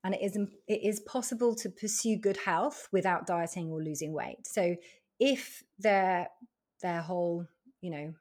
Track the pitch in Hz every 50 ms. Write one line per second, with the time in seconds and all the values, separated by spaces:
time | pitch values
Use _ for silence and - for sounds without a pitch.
0 | - 190 196 - 190 202 196 208 208 202 - - _ - 214 214 - 202 214 214
1 | - - - 254 240 - 254 226 240 233 226 220 - 202 185 - - 208 - -
2 | - 226 214 214 - 202 196 - - 196 175 165 190 196 - - - - - 190
3 | 175 190 180 160 165 - 180 170 170 165 - 185 170 160 160 160 160 156 151 139
4 | - 151 156 147 - - - - - - - 220 185 175 175 175 - - - _
5 | _ _ _ _ 240 277 269 262 - - - - - _ _ - 196 214 202 196
6 | 190 185 185 175 175 - - _ 247 - _ _ _ _ _ _ - 180 170 170
7 | 160 160 185 180 175 175 170 170 175 - _ _ _ 254 _ _ - 180 160 147
8 | 147 156 160 -